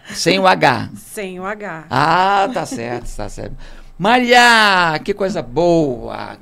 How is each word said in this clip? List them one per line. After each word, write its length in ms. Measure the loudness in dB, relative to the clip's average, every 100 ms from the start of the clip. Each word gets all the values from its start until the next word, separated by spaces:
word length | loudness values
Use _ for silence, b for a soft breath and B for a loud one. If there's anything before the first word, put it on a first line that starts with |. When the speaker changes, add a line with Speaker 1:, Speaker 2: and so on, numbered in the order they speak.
| -14
Speaker 1:
Sem 280 | -4 0 2
o 80 | 2
H? 440 | 4 2 2 -4
Speaker 2:
<laughs> 20 |
Sem 460 | -10 -14 -12 -10 -10
o 60 | -10
H. 400 | -10 -10 -14 -4
Speaker 1:
Ah, 600 | 0 2 2 2 2 0
tá 140 | -2 -6
certo, 500 | -8 -8 -8 -10 -10
tá 120 | -10
certo. 260 | -10 -12 -12 B B B -4
Maria, 1000 | 0 2 4 6 6 6 4 4 2 0
que 120 | -4
coisa 260 | -4 -4 -4
boa, 960 | -4 0 2 4 2 -4 -10 -12 -12 -16